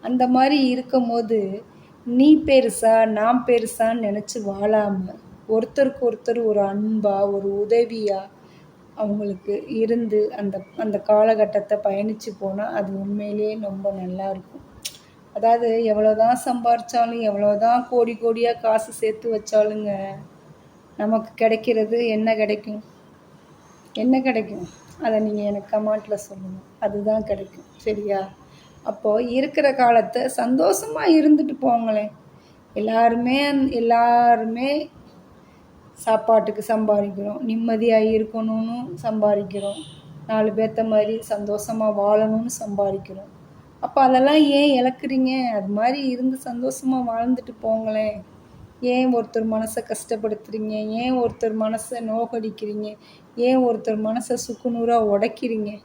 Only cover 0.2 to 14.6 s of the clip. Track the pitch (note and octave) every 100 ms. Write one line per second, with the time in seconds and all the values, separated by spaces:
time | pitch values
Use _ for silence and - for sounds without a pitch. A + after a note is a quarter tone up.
0.2 | B3 B3+ C4+ D4 C4 B3 B3+ C4 A#3 A#3
1.2 | A3 A3 G3 G3 - - - - - B3
2.2 | C#4+ D#4 - C4+ A#3 - A3+ A3+ A3 G#3+
3.2 | G#3+ B3 B3 A#3+ A3 - A3+ A#3 G#3+ G3+
4.2 | G#3 A#3+ G3+ G3 G3+ G#3+ G#3 G3 F#3 -
5.2 | - - - A3 A#3 - C4+ C4 A#3+ A3
6.2 | - A#3 A3+ G#3 G3 G3+ G#3+ A3 G3+ G3
7.2 | G3+ G3 G3 G3 G#3 A#3 A#3 A3+ G#3 F#3+
8.2 | G3 - - - - _ - - G#3+ G#3
9.2 | G#3 F#3 - G3+ - A3 A3 A#3 A3+ G#3+
10.2 | G#3+ - G3+ F#3+ F#3 - A3 G3+ - G#3+
11.2 | A3 A3 G#3 G#3 G3+ G#3 G#3 G3 G#3+ G#3+
12.2 | - G3+ G3 G3 G#3+ A3+ G3 G3 G3 G#3
13.2 | G#3 G#3 G#3+ A3 G3+ G3 G3 G3 F#3 F#3
14.2 | G3 F#3+ - -